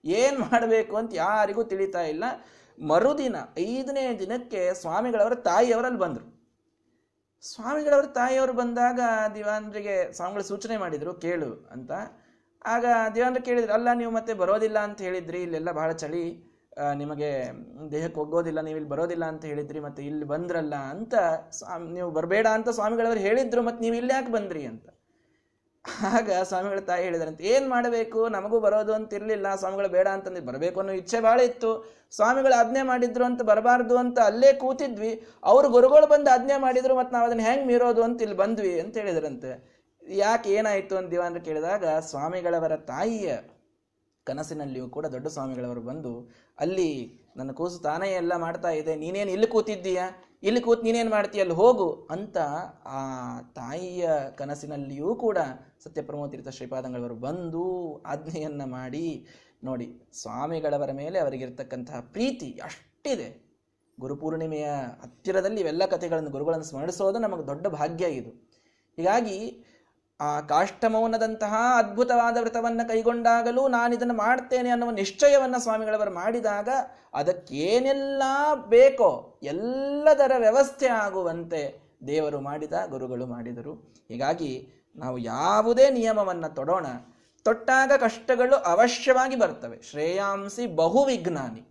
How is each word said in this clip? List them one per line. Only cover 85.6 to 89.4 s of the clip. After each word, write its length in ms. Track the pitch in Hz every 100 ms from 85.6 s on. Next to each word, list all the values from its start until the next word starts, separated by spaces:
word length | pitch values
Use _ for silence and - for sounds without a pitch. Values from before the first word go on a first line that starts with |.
| 220 240 277
ನಿಯಮವನ್ನ 580 | 247 226 214 190 175 156
ತೊಡೋಣ, 380 | 151 139 185 147 120 - _ _ _
ತೊಟ್ಟಾಗ 480 | - 233 247 262 269 277
ಕಷ್ಟಗಳು 580 | 233 214 - 247 254 269
ಅವಶ್ಯವಾಗಿ 800 | 175 175 240 - - 254 262
ಬರ್ತವೆ. 460 | 262